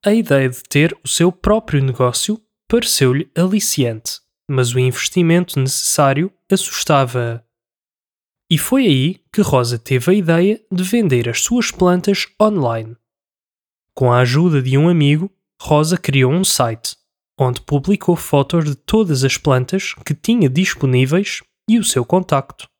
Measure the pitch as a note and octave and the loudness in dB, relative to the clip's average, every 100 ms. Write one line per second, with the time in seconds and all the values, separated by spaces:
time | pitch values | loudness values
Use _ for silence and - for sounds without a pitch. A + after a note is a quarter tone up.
0 | G#3 A3+ A3 C#3 C3 B2 - C#3+ D#3+ - | 2 0 2 0 0 -4 -4 0 0 -2
1 | - - E3+ F3+ - G#3+ A3 D3 C3+ A#2+ | -8 0 0 0 0 0 0 -2 -2 0
2 | B2 A#2+ - A3 _ _ _ A#3 - - | -2 -2 -6 -6 _ _ _ -2 0 0
3 | C3 C3 E3 - F3+ G#3 - - A#2+ A2 | 0 0 -4 -2 0 0 -2 -2 -2 -4
4 | - - _ _ - C3+ B2 B2+ B2+ B2+ | -12 -14 _ _ -6 -2 0 0 0 -2
5 | - F#3 E3 E3+ F3 C#3 C3 - - - | -4 0 2 2 0 -2 -2 -2 -4 0
6 | C#3 C#3 F#3 _ _ F#3+ - - - C#3+ | 2 0 -4 _ _ -2 -2 -8 0 0
7 | C3 B2 A#2 A#2 _ _ _ _ _ _ | 0 -4 -6 -8 _ _ _ _ _ _
8 | _ _ _ _ _ D#3+ - C4+ A#3 C3+ | _ _ _ _ _ -2 0 0 2 2
9 | C#3+ F#3+ _ - G3+ C3+ A#2+ A#2+ - C3 | 0 -4 _ -2 2 2 0 -4 -2 -2
10 | A#2+ G3 E3+ E3 F#3+ A3 _ F3+ F#3 A#3 | 2 0 2 2 2 0 _ -6 -2 0
11 | G3 B2+ A#2+ A2+ - A#3+ A3+ - F3+ F3+ | 2 0 -2 -4 -2 -2 -2 0 2 2
12 | F#3 G3 - _ G#3+ G3+ B2+ A2+ A2+ A2+ | 0 -2 -4 _ 0 0 -2 -4 -8 -18
13 | _ _ _ _ _ _ _ _ _ - | _ _ _ _ _ _ _ _ _ -2
14 | B2+ B2 B2 C3+ F3 D3 B2+ C3+ E3 F3 | 2 4 2 2 2 2 2 2 4 4
15 | C#3+ D3+ F#3+ _ _ _ - D3+ D#3 F3+ | 2 2 -2 _ _ _ 0 0 2 0
16 | - C#3 B2+ E3 F#3+ - A#2+ A2+ - - | 0 2 2 2 0 0 -2 -4 -12 -14
17 | _ _ _ _ C3 B2 - C#3+ C#3 G3+ | _ _ _ _ -2 -2 -4 -4 0 -2
18 | - E3+ - C#3+ C#3 E3+ D3+ C#3 - A3 | 0 -2 0 0 2 0 -2 -6 -2 0
19 | G3+ C#3 C3 - - B2+ B2+ F#3+ - - | 2 0 0 0 0 0 0 -4 -6 -12
20 | - D3+ - A#3+ D3+ C3 F#3 - C3+ B2+ | -8 -6 0 2 2 0 -2 -2 0 2
21 | C3 E3+ G3+ - _ _ - A3+ G3 - | 2 0 -2 -8 _ _ 0 0 2 -2
22 | A#2+ F#3 F#3 C#3 - - - | 0 -2 0 -4 -4 -20 -20